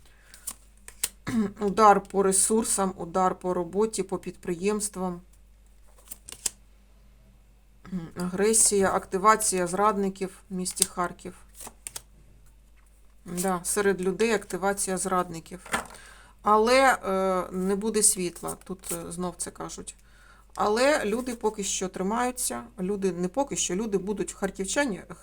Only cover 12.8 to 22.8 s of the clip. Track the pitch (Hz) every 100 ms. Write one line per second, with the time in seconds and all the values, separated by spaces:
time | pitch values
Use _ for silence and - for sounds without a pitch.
12.8 | - _ - - - 175 190 180 170 208
13.8 | 196 185 185 180 226 208 - 180 190 202
14.8 | - 185 190 185 180 165 - 180 - -
15.8 | - - - - - - - 214 226 262
16.8 | 269 - - 190 190 185 - 185 185 196
17.8 | 220 214 202 - 175 - 165 170 - 185
18.8 | - 170 170 170 180 170 - - 165 -
19.8 | 180 - - - - - - - 208 220
20.8 | 269 302 214 226 254 226 214 214 196 -
21.8 | 185 - 185 233 247 254 - 240 233 -